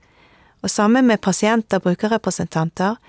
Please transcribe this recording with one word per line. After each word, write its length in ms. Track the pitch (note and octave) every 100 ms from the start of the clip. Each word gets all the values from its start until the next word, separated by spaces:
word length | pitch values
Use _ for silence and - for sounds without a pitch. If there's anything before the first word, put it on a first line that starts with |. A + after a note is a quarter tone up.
| _ _ _ _ _ _
Og 80 | G3
sammen 380 | - G#3 B3+ B3+
med 140 | G#3 G3
pasienter, 560 | F3 G#3 A3+ - F#3+
brukerrepresentanter, 1200 | F3+ F3 G#3+ A3+ F#3 - F3 E3 E3 - F#3+ A3+